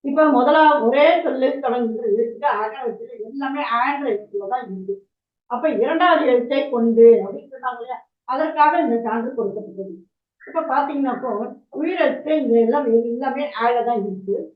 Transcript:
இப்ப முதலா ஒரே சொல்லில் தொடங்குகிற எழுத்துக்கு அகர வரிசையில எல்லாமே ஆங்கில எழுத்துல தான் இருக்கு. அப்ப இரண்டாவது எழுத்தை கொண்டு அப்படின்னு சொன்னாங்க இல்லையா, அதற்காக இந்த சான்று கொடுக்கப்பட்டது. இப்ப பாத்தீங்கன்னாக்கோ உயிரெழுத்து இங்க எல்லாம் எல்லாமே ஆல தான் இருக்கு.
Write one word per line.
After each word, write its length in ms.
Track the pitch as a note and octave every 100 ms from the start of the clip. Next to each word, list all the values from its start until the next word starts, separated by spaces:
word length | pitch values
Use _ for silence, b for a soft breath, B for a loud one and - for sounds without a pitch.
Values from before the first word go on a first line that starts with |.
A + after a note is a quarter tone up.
இப்ப 200 | C#4 C#4 D#4
முதலா 340 | B3 C4+ D#4 D4+ D4
ஒரே 240 | A3+ C4+ D4+ E4+
சொல்லில் 420 | D#4+ C4 C4 C#4
தொடங்குகிற 420 | B3+ B3 A3+ A3 A3+
எழுத்துக்கு 420 | G#3+ A#3 - D4
அகர 260 | - A3+ A3
வரிசையில 440 | A#3+ - - A3+ A3
எல்லாமே 340 | C#4 C#4 C#4 - A#3
ஆங்கில 320 | C4 C#4+ B3
எழுத்துல 380 | G#3 G#3+ G3+ G3
தான் 180 | B3 A3+
இருக்கு. 280 | F#3+ F#3+ G3 _ _ _ _ _
அப்ப 140 | A#3+ D#4 G#3+
இரண்டாவது 400 | C4 D#4+ F4+ D#4+ D4
எழுத்தை 340 | A#3+ A#3 C#4 D4
கொண்டு 380 | A#3+ A#3 A3+ A#3 G#3+
அப்படின்னு 360 | G3 G3+ -
சொன்னாங்க 280 | B3 B3+ A#3+
இல்லையா, 180 | B3 B3 _ _ -
அதற்காக 520 | C4+ D#4 D#4 D4 F4
இந்த 160 | C#4+ A#3
சான்று 300 | A3+ A3+ B3
கொடுக்கப்பட்டது. 600 | A#3+ G3 G#3 - F#3 F#3+ - _ _ _ _
இப்ப 220 | - E4 C#4
பாத்தீங்கன்னாக்கோ 680 | C4+ C#4+ C#4 C4 A3 B3+ G#3 B3 - _
உயிரெழுத்து 580 | - E4 F4 C#4+ - D4+ D#4
இங்க 180 | B3 A3+
எல்லாம் 260 | A3+ C#4+ B3+
எல்லாமே 520 | A#3 A#3 A#3+ C4+ C#4 D4 A3+
ஆல 140 | A#3+ A#3+
தான் 180 | A#3 A#3
இருக்கு. 320 | F#3+ F#3+ F#3+ G3+ D#4+